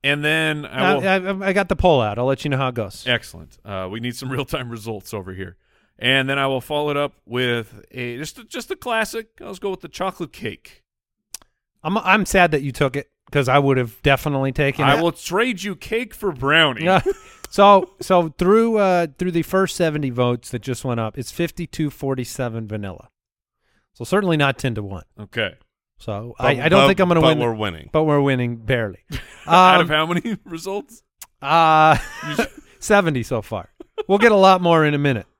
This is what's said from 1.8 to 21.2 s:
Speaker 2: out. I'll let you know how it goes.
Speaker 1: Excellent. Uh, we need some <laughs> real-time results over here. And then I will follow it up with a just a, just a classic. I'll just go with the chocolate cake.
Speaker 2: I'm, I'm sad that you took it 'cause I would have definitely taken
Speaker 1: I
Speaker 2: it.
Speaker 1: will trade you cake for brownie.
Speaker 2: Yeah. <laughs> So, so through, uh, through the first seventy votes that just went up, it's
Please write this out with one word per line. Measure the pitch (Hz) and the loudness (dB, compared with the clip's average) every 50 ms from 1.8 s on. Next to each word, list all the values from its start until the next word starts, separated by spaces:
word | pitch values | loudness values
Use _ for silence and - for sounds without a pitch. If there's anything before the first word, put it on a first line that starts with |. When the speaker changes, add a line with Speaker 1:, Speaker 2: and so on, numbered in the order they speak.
| - 180 156 131 | 4 4 4 4
Speaker 2:
out. | 113 107 101 110 | 2 0 -2 -2
I'll | 123 | -2
let | 135 135 - - | -2 -2 -2 -2
you | 151 | -4
know | 139 131 | -2 -2
how | 139 127 | -2 -4
it | 123 | -4
goes. | 117 107 92 - - - | -4 -8 -8 -10 -10 -4
Speaker 1:
Excellent. | 127 120 117 - - - 85 80 - _ _ _ | -2 -2 -2 -4 -10 -20 -20 -20 -20 _ _ _
Uh, | 107 101 95 95 90 | -10 -10 -8 -8 -8
we | 101 113 | -8 -8
need | 117 123 120 | -8 -8 -8
some | - 131 131 | -8 -10 -8
<laughs> | |
real-time | 135 139 135 - - 139 127 120 | -6 -6 -6 -6 -6 -8 -8 -10
results | 117 117 104 117 110 98 - - - | -12 -12 -10 -10 -10 -10 -12 -12 -12
over | 104 90 95 | -10 -10 -10
here. | 92 95 95 92 - _ _ _ _ _ _ _ _ _ | -12 -12 -12 -14 -14 _ _ _ _ _ _ _ _ _
And | - 123 135 139 131 135 | -2 0 0 0 0 -2
then | 139 139 | -2 -2
I | 135 135 | -2 -2
will | 135 127 | -2 -4
follow | - - 151 147 147 147 | -6 -4 -4 -4 -2 -2
it | 143 | -2
up | 143 147 147 _ _ _ | -2 -4 -4 _ _ _
with | - 117 123 127 123 120 117 110 - - 107 - _ | -8 -4 -4 -2 -2 -2 -4 -6 -10 -18 -20 -20 _
a | - 127 123 120 120 123 | -14 -12 -10 -10 -10 -10
just | 156 151 - - | -12 -14 -14 -18
a, | 226 | -20
just | _ - 269 - - | _ -12 -12 -10 -10
a | 381 | -12
classic. | _ - 247 226 220 220 - - 226 220 _ _ _ | _ -6 -6 -4 -4 -4 -4 -6 -12 -12 _ _ _
I'll | - - | -16 -16
just | 196 185 | -14 -8
go | - 202 | -8 -8
with | 185 180 | -8 -8
the | - 160 | -12 -18
chocolate | - - 190 190 180 - 170 143 | -10 -8 -8 -8 -6 -8 -12 -12
cake. | - - - 110 - _ _ - _ _ _ _ _ _ _ _ _ _ _ _ - - _ _ _ _ _ _ _ _ | -12 -12 -12 -12 -12 _ _ -20 _ _ _ _ _ _ _ _ _ _ _ _ -20 -20 _ _ _ _ _ _ _ _
Speaker 2:
I'm, | - 156 190 220 | -6 -4 -4 -2
I'm | - 190 190 220 185 | 2 2 2 2 2
sad | - - 190 180 170 | 2 4 4 4 4
that | 156 143 | 2 -2
you | 139 139 | -2 -4
took | 123 - 147 131 123 | -2 -2 -2 -2 -2
it | 143 - _ _ _ _ _ | -6 -12 _ _ _ _ _
'cause | - 143 135 127 | -2 0 2 4
I | 127 143 | 2 4
would | 143 139 135 127 | 4 4 2 2
have | 123 113 - _ | 0 -4 -8 _
definitely | - 147 139 - - 151 143 135 135 139 | 2 2 2 2 0 -4 -2 -2 -2 -4
taken | 127 - 147 139 143 - - | -2 -2 -2 -2 0 0 2
Speaker 1:
I | 135 143 156 | 2 4 4
Speaker 2:
it. | |
Speaker 1:
will | 170 170 | 2 -2
trade | 160 - - - 170 196 233 254 240 175 | -2 -4 -10 -4 -2 -2 0 -2 -2 -6
you | 185 208 180 | -8 -10 -10
cake | - - - 226 226 247 - - | -10 -10 -6 -6 -6 -6 -8 -12
for | - 214 196 | -6 -6 -6
brownie. | 156 127 127 139 151 165 160 143 127 107 156 | -4 -2 0 2 4 4 4 4 2 0 0
Speaker 2:
Yeah. | 175 190 180 - | 2 2 2 2
<laughs> | 370 392 - - - - _ - - | 0 -6 -6 -12 -20 -20 _ -20 -6
So, | - - 202 202 202 190 180 - _ _ | 2 6 8 8 8 6 4 0 _ _
so | - - 190 180 170 156 - - | -2 2 2 2 2 0 -4 -2
through, | 180 180 208 226 226 233 226 214 | 2 4 4 4 4 2 2 2
uh, | 202 190 180 175 170 156 131 - | 2 2 2 2 0 -2 _ -6
through | 180 180 | -6 -2
the | 165 170 | -2 -2
first | 160 - - 190 190 - - | -4 0 0 0 0 0 0
seventy | - 175 160 147 151 147 135 | -2 -2 0 0 -2 -4 -4
votes | 120 123 123 123 123 120 _ - | -2 0 0 0 0 -4 _ -10
that | - 117 | -12 -10
just | 110 135 127 - - | -6 -8 -8 -6 -4
went | 131 120 117 | -6 -4 -4
up, | 110 110 - | -4 -6 -8
it's | 143 | -10